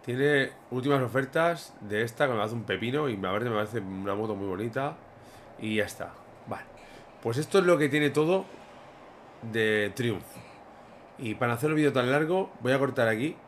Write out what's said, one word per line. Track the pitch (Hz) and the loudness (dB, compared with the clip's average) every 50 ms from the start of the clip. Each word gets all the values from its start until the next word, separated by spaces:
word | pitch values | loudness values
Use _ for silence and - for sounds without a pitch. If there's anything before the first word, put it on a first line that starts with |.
| - | -6
Tiene | - 120 127 139 147 147 139 135 127 - - - - | -6 -2 0 2 4 4 4 2 0 -4 -14 -14 -6
últimas | - 127 127 139 143 139 | -6 -2 0 2 2 2
ofertas | 127 117 104 131 131 131 - 160 165 170 170 156 - - - - | 2 2 0 0 0 0 0 2 2 2 0 -2 -8 -16 -18 -16
de | 110 104 104 107 117 | -10 -4 -2 -2 -2
esta | 117 117 - - 131 | -2 0 0 0 2
que | 123 | 2
me | 110 | 0
hace | 101 107 117 | 0 -2 -2
un | 117 110 | -6 -2
pepino | - 101 90 110 117 127 151 151 139 | -2 -2 -2 0 -2 -2 0 -2 -2
y | 113 | -2
me | 98 95 92 | -2 -2 -2
parece, | 95 104 117 123 | -2 0 0 0
me | 113 | 0
parece | 104 104 107 113 117 | -2 -2 -2 -4 -6
una | 98 95 95 95 98 98 98 | -6 -4 -8 -6 -4 -2 -2
moto | 101 110 110 107 | -2 -2 -2 -2
muy | 98 98 98 | -4 -4 -4
bonita. | 92 92 107 117 117 135 135 147 160 - - - - - - - - - - - - - | -4 -4 -4 -4 -4 -4 -4 -4 -6 -10 -18 -20 -20 -20 -20 -20 -20 -20 -20 -20 -16 -10
Y | - 110 107 | -6 -2 0
ya | 107 101 | 0 0
está. | 101 - - - - - - - - - - - - | -2 -4 -10 -12 -12 -12 -18 -20 -20 -20 -20 -12 -12
Vale. | 104 - - - - - - - - - - - - - | -12 -12 -12 -16 -20 -20 -20 -20 -20 -20 -20 -20 -20 -6
Pues | - 113 113 127 | -4 -2 -2 -2
esto | 156 - - 196 | -4 2 4 4
es | 180 | 6
lo | 175 175 147 | 6 6 6
que | 151 143 | 4 2
tiene | 131 151 151 147 | 2 2 2 2
todo | - 151 156 160 185 190 190 - - - - - - - - - - - - - - - - - - - | 2 2 2 4 2 0 0 -4 -14 -20 -20 -20 -20 -20 -20 -20 -20 -20 -20 -20 -20 -20 -20 -20 -20 -14
de | - 117 107 113 110 107 107 107 104 104 98 | -12 -4 0 0 2 4 4 2 2 0 -2
Triumph. | - 123 117 107 87 - - - - - - - - - - - - - - - - - - - - | -2 0 0 0 -2 -6 -12 -18 -18 -20 -20 -20 -20 -20 -20 -20 -20 -20 -20 -20 -20 -20 -20 -16 -10
Y | 139 110 107 | -6 -6 -2
para | 104 123 120 120 | 0 0 0 0
hacer | 113 127 151 | 0 0 0
el | 156 | 2
vídeo | 151 151 143 123 | 4 4 4 4
tan | 131 120 123 | 4 2 4
largo, | 135 147 156 156 175 190 190 - - - | 2 2 2 2 0 0 0 -2 -8 -4
voy | 113 123 131 | 0 2 2
a | 135 | 4
cortar | 135 135 127 131 120 113 | 2 0 2 2 2 2
aquí. | 110 107 127 156 180 - - | 2 2 0 -4 -4 -8 -16